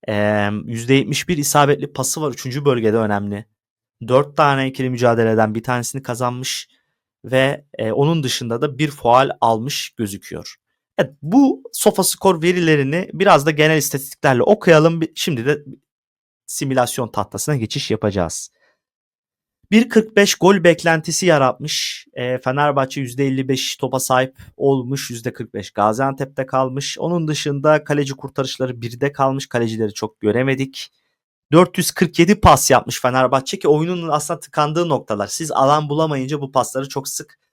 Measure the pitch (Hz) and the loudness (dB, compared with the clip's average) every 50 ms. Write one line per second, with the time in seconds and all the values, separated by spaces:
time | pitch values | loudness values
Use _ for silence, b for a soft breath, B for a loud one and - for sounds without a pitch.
0 | - - 110 104 104 104 107 104 104 104 104 104 - - 120 113 113 117 135 135 | -6 -4 -2 0 0 2 2 0 0 -2 -4 -6 -8 -8 -10 -10 0 2 2 2
1 | - - 147 - - - 180 147 147 - - 151 147 139 147 143 131 139 - - | 2 0 -4 -6 -4 -4 -4 -2 -2 0 4 4 4 4 2 0 -2 -10 -8 -6
2 | 131 - - 165 156 147 120 - - 131 120 143 143 143 131 120 110 110 107 113 | -6 -6 -4 -4 -4 -6 -6 -6 -10 -8 -8 -2 0 2 2 2 2 2 2 2
3 | 110 104 104 101 101 101 101 101 104 _ _ _ _ _ _ _ _ _ _ _ | 0 0 -2 -2 -4 -6 -8 -8 -10 _ _ _ _ _ _ _ _ _ _ _
4 | 123 113 127 131 147 147 143 - 156 143 139 135 135 131 131 - 131 131 127 120 | -4 2 2 2 2 2 0 2 2 2 2 2 -2 -4 -4 -4 -4 -4 -2 2
5 | 123 120 117 113 117 113 110 110 110 107 107 117 113 - 123 123 117 - - 135 | 2 2 4 4 2 2 4 2 2 0 0 -4 -4 -2 -4 -2 -4 -6 -8 -10
6 | 131 - 123 117 127 123 123 123 127 - - - - _ _ _ _ _ _ _ | -8 -8 -6 -4 -4 -4 -4 -6 -8 -8 -8 -10 -10 _ _ _ _ _ _ _
7 | _ _ _ _ _ 110 123 131 131 135 143 - _ _ _ - 110 110 110 127 | _ _ _ _ _ 0 2 2 2 2 0 -4 _ _ _ -6 -4 -2 0 2
8 | 139 151 170 165 139 127 - - 127 117 117 120 135 151 135 120 156 147 143 - | 2 2 2 0 -2 -2 -4 -4 -4 -4 -4 -2 -4 -4 -2 -2 -4 -4 -4 -2
9 | - 120 117 127 135 139 - _ - 113 113 110 113 135 - - - - _ _ | 2 4 6 6 4 4 0 _ 2 2 2 2 -2 -6 -8 -8 -10 -12 _ _
10 | 117 101 98 95 _ - 85 82 82 - - _ _ _ _ _ _ _ _ - | -6 -6 -6 -10 _ -14 -14 -14 -14 -16 -20 _ _ _ _ _ _ _ _ -4
11 | - - - _ - 151 185 269 285 262 381 - _ - - - - 220 - - | -4 -4 -4 _ -8 2 4 4 4 4 2 -2 _ -14 -10 -2 -2 -2 0 0
12 | 185 - - - - 196 180 165 156 175 180 180 175 165 156 147 135 135 147 170 | -2 -2 -2 0 2 2 2 2 0 0 0 2 2 2 2 2 2 -2 -2 -4
13 | 190 - - 151 190 202 180 147 139 160 160 147 151 156 160 156 143 - - 139 | -6 -6 -4 0 4 4 4 4 4 2 0 2 2 2 2 2 0 -2 -4 -6
14 | - - - _ - 147 135 120 117 - 214 214 - 190 165 156 151 165 165 165 | -8 -8 -16 _ 0 2 2 4 4 4 2 2 6 6 6 6 6 4 2 0
15 | 160 - _ - - - 160 120 113 135 147 143 147 143 - _ _ _ _ _ | -6 -6 _ -6 -6 -4 -4 -4 -2 -2 -2 -4 -6 -16 -20 _ _ _ _ _
16 | _ _ _ _ _ _ _ _ _ - - - 147 135 135 127 123 120 - - | _ _ _ _ _ _ _ _ _ -14 -10 -8 -6 -2 0 0 0 0 -2 -6
17 | 123 107 - - 101 - - 101 - - 151 135 113 107 - 139 - - 113 104 | -6 -6 -4 -6 -6 -6 -6 -8 -4 -4 -2 -2 -4 -4 -6 -8 -4 -4 -4 -2
18 | - 107 95 98 87 82 - - - - _ _ _ _ _ _ _ _ _ _ | -2 -2 0 0 -2 -2 -4 -10 -14 -14 _ _ _ _ _ _ _ _ _ _
19 | _ _ _ _ _ _ _ _ _ _ _ _ _ _ 196 220 226 - - 226 | _ _ _ _ _ _ _ _ _ _ _ _ _ _ 4 4 4 6 2 2
20 | 220 - - 202 202 202 - - - 180 202 196 165 175 165 165 - 170 165 160 | 2 4 4 2 4 4 2 2 4 4 4 6 6 4 4 4 2 0 0 0
21 | 151 - 160 - - 180 160 147 135 127 123 - 135 156 - - - - - - | 0 -4 -4 -2 2 4 4 4 4 2 0 -2 -6 -6 -6 -6 -6 -6 -8 -12
22 | - _ _ - 123 123 127 127 - 131 131 139 147 147 139 139 135 135 135 143 | -16 _ _ -8 -6 -4 -4 -2 -2 -2 0 2 2 2 2 0 0 -2 -4 -8
23 | 139 120 120 127 143 139 131 131 131 131 135 131 - - - - - 131 131 131 | -8 -8 -4 -2 -2 0 0 -2 -2 -2 -2 -2 -2 -6 -6 -6 -6 -4 -2 -4
24 | - - 214 208 - - b b b b b - - 139 139 135 123 120 135 135 | 0 2 2 2 2 0 b b b b b -2 0 0 0 0 -2 -4 -6 -8
25 | - - 120 117 113 123 - - 120 110 - 101 98 - _ - 101 107 110 117 | -6 -8 -12 -8 -8 -10 -8 -8 -14 -10 -10 -10 -10 -8 _ 0 2 2 2 0
26 | 135 135 135 - 143 135 _ - 135 131 - 131 131 131 131 135 139 - - - | -2 -2 -2 -4 -8 -8 _ -8 -8 -4 -2 -2 -2 -2 -4 -6 -8 -8 -8 -6
27 | - 165 175 175 160 156 151 143 - 151 143 139 135 151 151 151 151 - 147 147 | -4 -2 -2 -2 -2 -2 -4 -4 -4 -4 -6 0 2 2 2 2 2 -2 -2 -2
28 | 147 135 139 - - 135 _ - 135 131 - - 131 127 123 120 113 117 117 120 | -2 -4 -6 -10 -12 -12 _ -6 -6 -6 -4 -6 -6 -6 -6 -8 -10 -10 -6 -4
29 | 139 139 143 - 139 135 135 135 135 - - 123 117 113 110 110 113 107 107 - | -4 -4 0 0 0 0 0 -2 -8 -4 -2 -2 -2 -2 -2 -2 -4 -4 -4 -6
30 | - 107 _ _ - 107 104 120 131 135 131 131 135 135 - - - - _ _ | -8 -8 _ _ -2 0 0 2 0 0 0 -2 -4 -8 -8 -14 -16 -16 _ _
31 | _ _ _ _ _ _ _ _ _ _ 143 160 180 175 _ - 175 - - - | _ _ _ _ _ _ _ _ _ _ 6 6 6 6 _ -4 -6 -4 0 0
32 | 185 170 - - 170 170 208 202 - 185 151 135 - - 135 120 - - 131 - | 0 0 4 2 4 4 4 4 6 6 6 6 6 4 4 4 4 0 -10 -2
33 | - 127 123 131 131 123 131 135 131 - - - - 160 147 151 160 170 185 175 | -2 0 2 2 2 2 2 0 -2 -2 -10 -4 2 2 2 2 2 -2 -4 -6
34 | 170 165 151 151 143 - 175 160 - - - - 151 147 156 165 175 170 147 123 | -4 -2 -2 -2 -2 -4 -8 -10 -10 -8 -2 -2 0 0 0 -2 0 0 0 -2
35 | - _ 110 101 101 101 - - 165 151 - - 135 135 147 151 156 143 147 151 | -2 _ -4 -4 -4 -6 -6 -8 -8 -4 0 2 2 4 4 2 0 -2 -2 -2
36 | 160 160 151 135 131 135 156 147 139 135 - 135 120 - - 131 135 135 - 143 | 0 -2 -2 -4 -4 -4 -6 -6 -8 -2 -2 -2 -2 -2 -4 -8 -8 -6 -10 -10
37 | 135 - - - 147 _ _ _ _ _ | -10 -8 -10 -12 -12 _ _ _ _ _